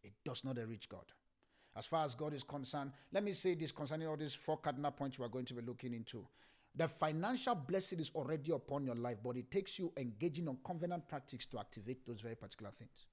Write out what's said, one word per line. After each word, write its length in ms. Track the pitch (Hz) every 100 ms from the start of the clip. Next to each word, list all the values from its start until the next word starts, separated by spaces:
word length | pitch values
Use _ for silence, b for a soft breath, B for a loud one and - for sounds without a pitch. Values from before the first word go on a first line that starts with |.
It 100 | 101 -
does 200 | - 123
not 120 | 135 123
enrich 320 | 113 110 -
God. 240 | 95 - - _ _ b b b -
As 100 | 107
far 180 | 165
as 100 | 151
God 180 | 120 151
is 100 | 147
concerned, 500 | - 143 127 147 139 B B
let 100 | 196
me 100 | 208
say 220 | 180 185
this 180 | 170 156
concerning 360 | - 143 156 160
all 80 | 151
these 180 | 151
four 220 | - - 156
cardinal 340 | 151 131 143
points 260 | - 139 131
we 80 | 120
are 20 |
going 160 | 127 123
to 80 |
be 80 | 123
looking 300 | 117 120 127
into. 340 | 117 113 117 95 B B B B
The 140 | - 160
financial 640 | - 156 156 170 254 254
blessing 440 | 214 135 190 190 180
is 120 | 151
already 380 | 160 127 160 143
upon 340 | 160 - 139 135
your 80 |
life, 240 | 117 120 107
but 140 | 120 123
it 140 | -
takes 280 | 196 190 -
you 140 | 170 -
engaging 520 | 123 104 170 147 165
on 80 | 127
covenant 420 | - 175 175 175 -
practice 360 | 147 - 123 -
to 120 | 117
activate 480 | 101 - 104 127 -
those 140 | 113
very 160 | 117 113
particular 340 | 104 - 104
things. 360 | - 107 - -